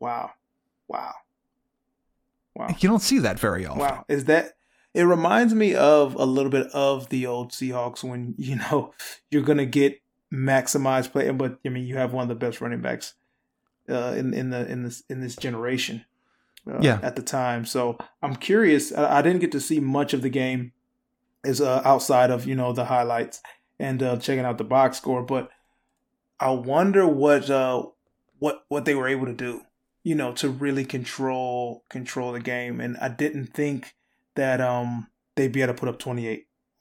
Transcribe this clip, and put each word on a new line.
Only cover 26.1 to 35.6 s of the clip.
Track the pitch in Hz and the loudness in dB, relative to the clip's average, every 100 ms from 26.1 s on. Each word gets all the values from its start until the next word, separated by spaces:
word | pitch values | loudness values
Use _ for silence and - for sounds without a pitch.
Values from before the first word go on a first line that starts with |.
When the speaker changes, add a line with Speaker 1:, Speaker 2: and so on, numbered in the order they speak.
| _ _ - | _ _ -4
Speaker 1:
I | 131 | -2
wonder | 127 120 147 196 196 175 | 0 0 2 4 6 4
what, | 139 147 143 135 | 4 6 4 4
uh, | 135 131 127 - _ _ _ _ _ | 2 2 0 -4 _ _ _ _ _
what, | 147 143 _ | -4 -4 _
what | 143 | -2
they | 139 | 0
were | 139 131 | 0 0
able | 135 123 | 0 -2
to | |
do, | 120 123 117 - _ _ _ | -4 -8 -8 -14 _ _ _
you | - | -2
know, | 151 123 | -2 -2
to | 120 143 | -2 -4
really | 131 143 135 | -2 -2 -2
control, | 131 131 120 - 131 127 127 123 120 117 _ | -4 -6 -8 -6 -4 -2 -4 -6 -6 -10 _
control | 131 123 123 123 | -12 -8 -6 -6
the | 120 | -6
game. | 120 123 123 120 | -6 -6 -6 -6
And | 120 123 | -6 -6
I | 127 | -6
didn't | 120 151 147 127 | -2 -4 -2 -8
think | - 147 135 - _ _ _ _ | -4 -4 -4 -10 _ _ _ _
that, | - 135 127 | -4 0 0
um, | 127 123 120 120 113 _ _ - | 0 -2 -4 -6 -10 _ _ -2
they'd | 131 | 0
be | 135 | 2